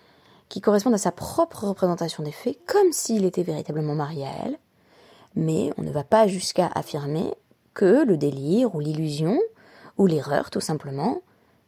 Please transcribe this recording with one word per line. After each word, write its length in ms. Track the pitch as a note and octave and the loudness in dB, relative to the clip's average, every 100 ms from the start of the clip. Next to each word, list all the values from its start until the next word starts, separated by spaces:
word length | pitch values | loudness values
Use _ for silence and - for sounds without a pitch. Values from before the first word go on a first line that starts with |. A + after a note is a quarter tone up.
| _ _ _ _ - | _ _ _ _ -14
qui 140 | - | -4
correspondent 320 | G#3+ G3+ B3+ | 2 2 4
à 60 | G3+ | 2
sa 120 | F3+ | 0
propre 520 | - - - E4 - | -4 -4 -2 -2 -2
représentation 580 | G3+ F#3+ F3+ E3+ D#3+ - | -6 0 0 0 -4 -6
des 100 | D3+ | -10
faits, 280 | - B3 - - | -6 -8 -8 0
comme 240 | G4+ F#4 | 4 4
s'il 340 | - - A3 | 2 -2 2
était 160 | F#3 F3+ | 2 0
véritablement 540 | E3+ D#3 D#3 D3+ D3+ | -2 -4 -4 -4 -2
marié 320 | D3+ C#3+ D#3 C3+ | -2 -4 -6 -8
à 40 | - | -6
elle, 140 | - D4 _ _ _ _ _ _ _ | -8 -8 _ _ _ _ _ _ _
mais 380 | D#3+ D#3+ E3 - - | -2 0 0 -2 -4
on 40 | |
ne 100 | D#3 | -4
va 120 | C#3+ | -4
pas 240 | C#3 A3 G#3 | 2 4 4
jusqu'à 420 | F3+ - - E3+ | 2 -4 0 0
affirmer 580 | - - D3 C#3+ D#3 - - _ _ _ | -2 -6 -6 -4 -4 -4 -8 _ _ _
que 320 | - F#3+ C4 | 2 6 6
le 100 | C4+ | 6
délire 600 | D#3 C#3+ C3+ C#3+ A3 A#3+ | 2 0 -2 0 2 2
ou 40 | E3 | 0
l'illusion, 600 | D3 D3+ D#3 D3 E3+ D4 A4+ _ - - - - | -4 -2 -2 -2 0 2 0 _ -20 -20 -6 2
ou 80 | |
l'erreur 460 | F#3+ D3+ C#3 - - | 4 2 0 -2 -2
tout 100 | G3 | -4
simplement, 640 | - D#3 C#3+ C#3 G3 F4+ - _ _ _ | -4 -4 -6 -4 -2 -4 -8 _ _ _